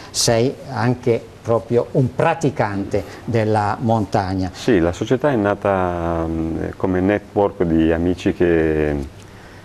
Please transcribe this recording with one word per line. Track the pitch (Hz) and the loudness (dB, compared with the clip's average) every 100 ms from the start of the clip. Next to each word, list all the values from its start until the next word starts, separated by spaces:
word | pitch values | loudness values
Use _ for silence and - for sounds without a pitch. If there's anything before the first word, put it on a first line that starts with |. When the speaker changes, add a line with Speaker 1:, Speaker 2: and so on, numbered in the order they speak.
| - | -10
Speaker 1:
sei | - - 113 123 - - | -4 0 2 0 -2 -8
anche | 127 117 123 - 113 - - - | -4 -2 0 0 -2 -4 -12 -2
proprio | 117 - 120 123 | -2 0 0 0
un | 160 127 | 0 0
praticante | - 160 160 147 - 110 98 98 104 - - | 2 0 0 -2 0 -2 -2 -4 -4 -4 -10
della | - 117 107 107 104 104 | -4 0 2 2 0 0
montagna. | 113 113 101 113 92 95 92 | 0 0 0 0 0 -2 -4
Speaker 2:
Sì, | - - 104 | -2 2 4
la | 85 | 2
società | 87 113 127 147 | 0 0 0 2
è | 127 | 2
nata, | 101 101 101 95 90 87 82 85 82 | 0 0 0 0 0 -2 -2 -2 -2
mm, | 82 80 82 85 87 | -2 -4 -4 -6 -4
come | 95 92 | -2 2
network | 95 104 - 104 101 - | 2 0 0 0 0 0
di | 87 80 80 | 2 4 4
amici | 82 87 87 101 | 2 0 0 -2
che | 87 87 85 80 78 76 73 67 - - - - - | 2 2 4 2 2 0 -2 -6 -12 -20 -20 -20 -20